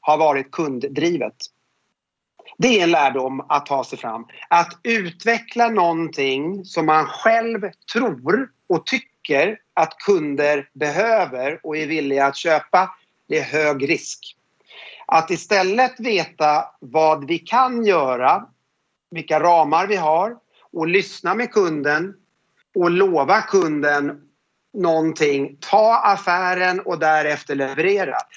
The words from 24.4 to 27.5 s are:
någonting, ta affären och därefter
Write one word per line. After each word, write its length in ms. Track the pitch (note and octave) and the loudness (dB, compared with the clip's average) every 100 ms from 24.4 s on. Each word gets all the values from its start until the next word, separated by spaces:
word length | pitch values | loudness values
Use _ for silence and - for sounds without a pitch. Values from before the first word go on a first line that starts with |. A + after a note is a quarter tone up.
| _ _ _ | _ _ _
någonting, 840 | G#3+ E3+ D#3+ D#3+ D3+ D3 C#3 C3+ - | -4 0 0 0 0 0 0 -4 -8
ta 360 | - G3+ A3 A#3 | 0 4 4 4
affären 840 | G#3+ F#3+ F#3+ F3 F3+ F#3 F3+ F#3 | 2 0 0 0 0 0 0 -2
och 200 | G3 E3 | -4 -2
därefter 560 | D#3 D#3 D3 D3 - | 2 2 0 -4 -4